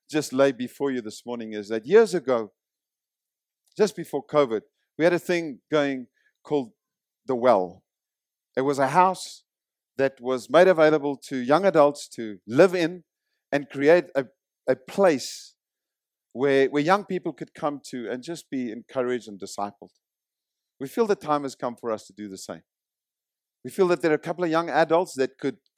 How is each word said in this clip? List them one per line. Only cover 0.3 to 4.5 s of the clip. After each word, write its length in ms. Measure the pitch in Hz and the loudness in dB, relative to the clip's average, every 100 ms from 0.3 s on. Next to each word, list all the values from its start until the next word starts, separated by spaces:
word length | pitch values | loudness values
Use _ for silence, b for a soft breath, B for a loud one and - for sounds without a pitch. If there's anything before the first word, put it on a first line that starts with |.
lay 200 | 131 139 | 2 2
before 380 | 120 123 - 139 | 2 -10 -4 -4
you 100 | 127 | -4
this 240 | 107 - | -8 -14
morning 300 | 120 120 110 | -12 -10 -8
is 140 | 107 101 | -10 -6
that 180 | 113 113 | -8 4
years 260 | 208 220 | 4 4
ago, 400 | 175 127 120 107 _ _ _ _ _ _ _ _ _ _ _ _ - | 0 -2 -2 -4 _ _ _ _ _ _ _ _ _ _ _ _ -2
just 200 | 202 - | -2 -2
before 260 | 160 143 | -8 -10
covid, 380 | - 151 135 | -2 0 2